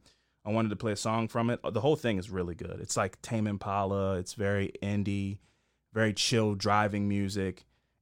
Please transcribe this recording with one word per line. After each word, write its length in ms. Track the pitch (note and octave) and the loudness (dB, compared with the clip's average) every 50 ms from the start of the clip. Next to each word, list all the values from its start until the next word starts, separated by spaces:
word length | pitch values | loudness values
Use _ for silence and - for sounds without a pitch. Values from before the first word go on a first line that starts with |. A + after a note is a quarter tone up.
| _ - _ _ _ _ _ _ _ | _ -20 _ _ _ _ _ _ _
I 40 | G#2+ | 0
wanted 180 | A2 A2+ A2+ G#2+ | 2 2 2 2
to 60 | G#2 G2 | 0 -2
play 160 | - A2 G2+ | -2 -2 -2
a 20 | |
song 320 | - - A2+ A2 A2+ A2+ A2 | 0 0 0 0 0 0 0
from 220 | - A#2+ A2+ A#2 | 0 0 2 2
it. 100 | A#2+ - - | 0 0 -2
The 180 | D2 G#2 A2 | -2 -2 2
whole 140 | G#2+ D3 D#3 D3 | 2 2 2 2
thing 200 | - A#2 G#2 F#2 | 2 0 0 0
is 120 | F2+ - | -2 -2
really 260 | F#2 F#2 F2 F2 E2+ | -4 -2 -2 -2 -4
good. 240 | - F2+ F2 F2 F#2+ | -6 -8 -8 -8 -8
It's, 140 | - - - | -6 -4 -2
like, 260 | A#2+ G#2 F#2+ - - | 0 0 -2 -4 -8
Tame 240 | - - A#2 A2 G#2+ | -8 -4 -2 0 0
Impala. 720 | G#2+ G2+ G2 - G#2 G2 G2+ G2 F#2+ G2 G2 G2 F#2+ F#2+ F2+ | 0 -2 -2 -4 -2 0 0 0 0 0 0 0 0 0 -2
It's 160 | F2 - - | -4 -6 -6
very 360 | - G2+ G2 G2+ G2+ G2 - - - | -2 0 0 2 0 0 -2 -4 -4
indie, 580 | - G2+ G#2 G2+ G2 G2+ G2+ G2+ G2 G2 G2 - - _ _ _ _ _ _ _ _ _ | -4 -2 0 0 0 0 0 -2 -2 -4 -6 -8 -12 _ _ _ _ _ _ _ _ _
very 220 | - G#2+ A2 G#2+ G2 | 0 2 2 2 2
chill 420 | - - - B2+ A2+ G#2+ G#2 G2+ | 0 0 2 2 4 4 2 0
driving 540 | G2 G2+ G#2 G2+ G#2 G#2+ G2+ G2+ G#2 G2+ G2+ | 0 2 4 4 4 4 2 2 0 0 2
music. 560 | G2+ G2+ G2+ F#2+ G2+ G2+ F#2+ F#2 F2+ - - _ _ _ _ _ _ _ | 2 0 0 0 -2 -2 -2 -2 -4 -6 -14 _ _ _ _ _ _ _